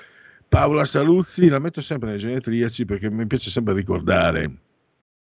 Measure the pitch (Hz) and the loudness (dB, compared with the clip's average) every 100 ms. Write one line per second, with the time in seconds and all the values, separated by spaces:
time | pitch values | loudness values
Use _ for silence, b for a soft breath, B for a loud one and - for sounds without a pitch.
0 | B B B B _ - 147 151 147 147 | B B B B _ 2 4 2 0 2
1 | 151 185 175 - 175 139 165 165 - 147 | 4 2 0 2 4 4 -2 -6 -6 -6
2 | 110 101 113 127 117 117 117 117 101 101 | -4 -6 -4 -4 -2 0 0 -2 -4 -4
3 | 107 110 110 131 101 123 107 98 95 90 | -4 -4 -2 -4 -4 -2 0 -2 -2 -2
4 | 87 90 85 80 76 65 _ _ _ _ | 0 2 2 0 -4 -8 _ _ _ _
5 | _ _ | _ _